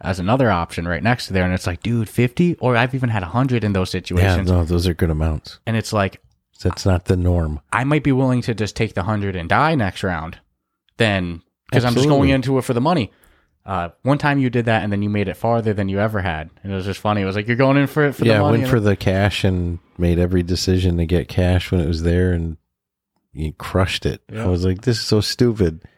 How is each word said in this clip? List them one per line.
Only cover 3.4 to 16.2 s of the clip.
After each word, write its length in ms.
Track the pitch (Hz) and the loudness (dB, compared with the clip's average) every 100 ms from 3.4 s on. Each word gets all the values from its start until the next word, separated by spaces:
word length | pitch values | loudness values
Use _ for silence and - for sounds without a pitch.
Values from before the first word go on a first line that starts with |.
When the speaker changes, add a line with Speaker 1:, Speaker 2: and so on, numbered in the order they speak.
| 135 120 | 0 0
Speaker 1:
in 100 | 104 | 0
those 200 | 95 92 | 0 -2
Speaker 2:
Yeah, 60 | 90 | -4
Speaker 1:
situations. 520 | - 92 98 87 90 | -2 0 2 2 2
Speaker 2:
no, 120 | 90 | 2
those 240 | 80 87 90 | 2 2 0
are 60 | |
good 160 | 82 82 | 0 0
amounts. 500 | 78 80 78 - - - | 0 0 -2 -8 -12 -4
Speaker 1:
And 100 | 113 | -4
it's 160 | - | -2
like, 280 | 107 95 - _ _ _ - | -2 -2 -6 _ _ _ -6
Speaker 2:
That's 240 | 92 - 98 | -6 -2 0
not 180 | 90 - | 0 2
the 100 | 92 | 2
norm. 440 | 90 87 78 76 - | 2 2 0 -4 -4
Speaker 1:
I 120 | 104 | -2
might 200 | 135 151 | 2 0
be 80 | 139 | 2
willing 300 | 131 131 123 | 2 2 0
to 120 | 123 107 | -2 -4
just 200 | 104 - | -4 -2
take 200 | 110 101 | -4 -2
the 80 | |
hundred 320 | 92 107 101 90 | -2 -2 -2 -4
and 120 | 85 | 0
die 280 | 107 156 156 | 2 2 0
next 280 | 98 - | -2 -2
round 360 | 98 82 82 - _ _ _ _ _ - | -4 -4 -8 -14 _ _ _ _ _ -2
then, 440 | 113 98 87 85 _ _ - | 0 0 -4 -8 _ _ -2
'cause 120 | 127 120 | 0 2
I'm 80 | |
just 120 | 120 147 | 2 4
Speaker 2:
Absolutely. 120 | 139 | 4
Speaker 1:
going 120 | 135 | 4
into 260 | 135 123 135 | 2 0 -2
it 60 | |
for 100 | 127 | 0
the 80 | 120 | 0
money. 300 | 143 175 98 _ _ _ _ _ - | 0 0 -2 _ _ _ _ _ -8
Uh, 240 | 92 87 - | -6 -6 -6
one 140 | 127 143 | -2 0
time 220 | 147 139 | 0 0
you 100 | 127 | 0
did 160 | 120 117 | 0 0
that 160 | 110 | 0
and 80 | 107 | 0
then 120 | 101 | -2
you 60 | 104 | -2
made 180 | 104 92 | -2 -4
it 80 | - | -4
farther 340 | 113 117 110 | -2 0 0
than 140 | 101 98 | -2 -2
you 100 | 98 | -2
ever 220 | 107 107 | -2 -2